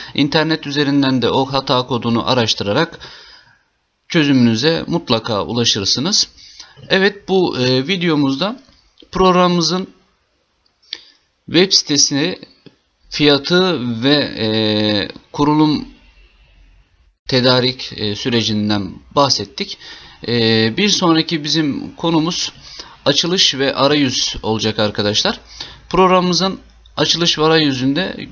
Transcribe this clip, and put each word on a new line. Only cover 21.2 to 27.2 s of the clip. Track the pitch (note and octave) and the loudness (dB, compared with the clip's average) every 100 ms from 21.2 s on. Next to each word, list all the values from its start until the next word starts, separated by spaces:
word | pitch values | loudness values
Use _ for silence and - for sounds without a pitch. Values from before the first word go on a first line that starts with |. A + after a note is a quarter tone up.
| D#3+ D#3+ | 0 -4
bizim | D3 D#3+ D3+ A2+ - - | -2 -2 -2 -2 -8 -6
konumuz | E3+ E3 D#3+ F3 - - - - - - - | 0 0 0 -2 -8 -12 -20 -20 -20 -6 -2
açılış | C#3+ E3+ F#3 - C3+ | 0 0 0 0 0
ve | C#3 - | -2 2
arayüz | C#3 D3 C3+ A2 - - | 2 2 2 0 -4 -4
olacak | G#2+ A2 G#2+ G#2+ | -4 -2 -2 0
arkadaşlar. | G#2+ G#2 G#2 G#2+ - - - - - - - | -2 0 -2 0 0 -4 -10 -20 -20 -20 -4
Programımızın | E3+ F#3 F3+ F3+ F3 F#3+ - - _ - - | 2 4 4 2 0 -2 -6 -14 _ -10 -4
açılış | D3+ E3 | -2 0